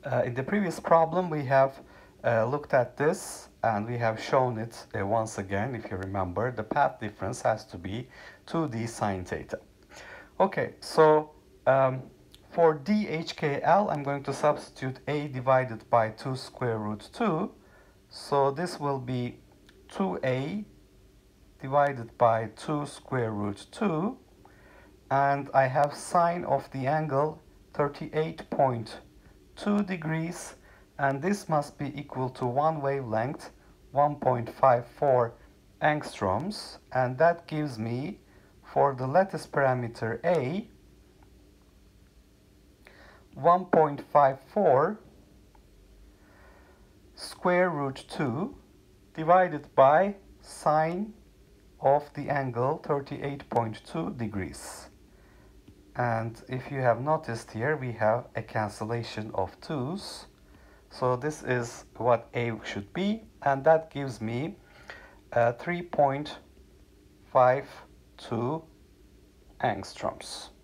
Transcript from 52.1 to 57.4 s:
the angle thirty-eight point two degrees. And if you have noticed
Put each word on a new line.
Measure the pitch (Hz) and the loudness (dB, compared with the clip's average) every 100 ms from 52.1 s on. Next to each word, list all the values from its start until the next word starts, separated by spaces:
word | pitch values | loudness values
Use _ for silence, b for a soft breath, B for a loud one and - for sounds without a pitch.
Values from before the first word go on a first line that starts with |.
the | - 139 | -10 -4
angle | 143 131 117 127 156 | -2 -2 -2 -2 -2
thirty-eight | - 147 139 139 143 139 - | -4 -4 -4 -8 -8 -10 -2
point | 120 113 110 - | -2 -2 -6 -10
two | 160 170 151 | -6 -6 -6
degrees. | 113 98 87 - - - - - - b b b b b b - - - | -6 -4 -6 -10 -16 -16 -18 -20 -20 b b b b b b -20 -16 -4
And | 120 113 113 117 - | -2 -2 -4 -10 -10
if | 127 - | -10 -6
you | 139 | 0
have | 127 113 | 2 2
noticed | 139 156 - 113 | 2 -2 -2 -8